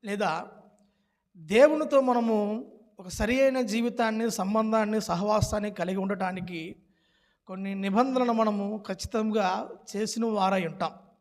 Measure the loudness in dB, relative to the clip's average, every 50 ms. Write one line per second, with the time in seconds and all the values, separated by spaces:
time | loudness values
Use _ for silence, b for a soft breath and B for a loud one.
0 | -8 -6 -4 -2 -2 -2 -2 -4 -6 -12 -18 -20 -20 -20 _ _ _ _ _ _
1 | _ _ _ _ _ _ _ -20 -8 2 6 8 8 8 8 4 0 2 2 4
2 | 4 4 2 2 2 2 2 2 0 0 -2 -6 -8 -12 -18 -20 -20 _ _ -18
3 | -14 -12 -6 -4 -2 0 2 4 4 4 4 2 -2 0 0 0 0 -2 0 0
4 | -2 0 0 0 -2 -2 -2 -2 -2 0 0 0 2 2 2 2 2 2 0 -2
5 | 0 -2 -2 -2 0 2 2 2 2 0 -2 -4 -4 -6 -6 -4 -4 -4 -2 -2
6 | -2 -2 -2 -4 -4 -6 -6 -6 -8 -8 -10 -10 -10 -12 -14 _ _ _ _ _
7 | _ _ _ _ _ _ _ _ _ -14 -10 -8 -6 -6 -6 -4 -2 0 4 4
8 | 4 4 4 0 2 2 2 2 2 2 0 -2 -4 -4 -6 -8 -8 -10 -10 -8
9 | -8 -4 -2 -2 -2 0 0 2 2 2 0 -2 -6 -8 -14 -18 -18 -10 -6 -4
10 | -4 -4 -2 -2 -2 0 0 2 2 2 2 2 0 -2 -4 -4 -6 -6 -6 -10
11 | -20 -20 _ _